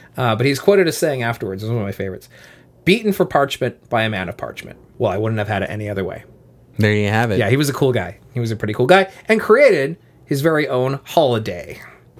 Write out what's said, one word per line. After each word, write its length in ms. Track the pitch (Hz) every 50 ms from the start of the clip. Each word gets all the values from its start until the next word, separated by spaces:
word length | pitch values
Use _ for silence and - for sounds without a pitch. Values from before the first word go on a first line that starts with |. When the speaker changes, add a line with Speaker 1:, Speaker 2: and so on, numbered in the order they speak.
| - - - -
Speaker 1:
Uh, 180 | 127 120 107
but 100 | 107 123
he's 140 | 139 139 135
quoted 280 | - - 202 196 185 160
as 120 | - -
saying 240 | 170 156 139 127 120
afterwards, 400 | 117 113 - 117 98 95 95 107
this 60 | 110
is 20 | 117
one 80 | 117
of 60 | 101 98
my 40 |
favorites, 380 | 95 - 98 95 92 - - - - - - - - - - _ _ _ -
"Beaten 260 | 165 196 233 220 214
for 140 | 190 - 175
parchment 640 | - - 147 139 135 - - 131 120 - - _ -
by 140 | 123 113 110
a 60 | 110
man 200 | 104 92 92 85
of 80 | - -
parchment. 400 | - 57 - - - - - - - - - -
Well, 120 | 120 104
I 60 | 90 101
wouldn't 220 | 110 110 113 110
have 80 | 104 101
had 160 | 107 98 -
it 80 | -
any 180 | 101 107 107 104
other 140 | 101 98 95
way." 220 | - - - - - - - - - - - _ _ - -
Speaker 2:
There 160 | 110 107 107
you 140 | 104 104 101
have 220 | 107 110 120 113
it. 80 | 101 92
Speaker 1:
Yeah, 100 | 107 98
he 80 | 127 139
was 120 | 151 139
a 40 | 135
cool 180 | - 147 131
guy. 280 | 123 110 90 87 - - - - -
He 40 | 123
was 120 | 117 113
a 40 | 110
pretty 200 | - - 104 104
cool 100 | - 123
guy 260 | 131 180 196 190 190 - - - -
and 140 | 226 220
created 560 | - - 214 262 294 254 190 151 135 147 170 - _ _ _ _ -
his 160 | - 147 139
very 260 | 143 165 160 151 151 131
own 320 | 135 127 127 131 139 135 -
holiday. 760 | - - - 143 127 120 110 110 110 90 85 73 76 - - - - - - _ _ _ -